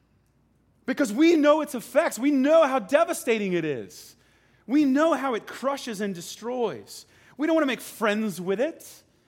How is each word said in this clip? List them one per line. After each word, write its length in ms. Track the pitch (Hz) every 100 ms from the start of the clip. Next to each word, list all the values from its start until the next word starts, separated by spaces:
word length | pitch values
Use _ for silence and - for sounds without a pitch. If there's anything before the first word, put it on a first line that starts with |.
| _ _ _ _ _ _ _ _ -
Because 280 | 254 269
we 240 | 208 330 339
know 260 | 294 311
its 120 | 302 247
effects. 440 | - 262 320 220
We 120 | 269
know 360 | 277 269 320 294
how 120 | 262
devastating 760 | 190 285 339 330 - 226 202 175
it 100 | 160
is. 500 | 131 95 - - - _ _ _ _ -
We 180 | 277 285
know 300 | 262 320 285
how 200 | 269 220
it 120 | -
crushes 540 | - 262 277 262 196
and 140 | 208 175
destroys. 920 | - - 220 254 226 123 101 - - _ _ -
We 100 | 311
don't 80 | 320
want 80 |
to 60 | 285
make 120 | 233
friends 600 | - - 220 208 220 165
with 200 | 180 196
it. 260 | 294 330 - - _ _